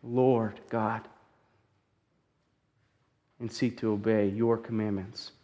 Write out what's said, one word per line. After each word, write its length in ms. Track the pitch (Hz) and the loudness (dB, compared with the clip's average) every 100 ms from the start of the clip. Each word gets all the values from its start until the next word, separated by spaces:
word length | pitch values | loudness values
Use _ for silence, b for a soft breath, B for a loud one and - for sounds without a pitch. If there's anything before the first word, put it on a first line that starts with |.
Lord 580 | 120 123 127 120 110 - - | 0 4 4 4 0 -6 -6
God, 380 | 117 107 113 - - _ _ _ _ _ _ _ _ _ _ _ _ _ _ _ _ _ _ _ _ _ _ | -2 -2 -4 -10 -20 _ _ _ _ _ _ _ _ _ _ _ _ _ _ _ _ _ _ _ _ _ _
and 120 | 117 | -10
seek 260 | - 123 117 | -2 -4 0
to 120 | 110 | -2
obey 380 | 104 107 110 101 | 0 2 2 2
your 280 | 104 117 113 | 2 2 0
commandments 760 | 117 110 107 98 98 - - _ | -2 -4 -2 -4 -6 -14 -18 _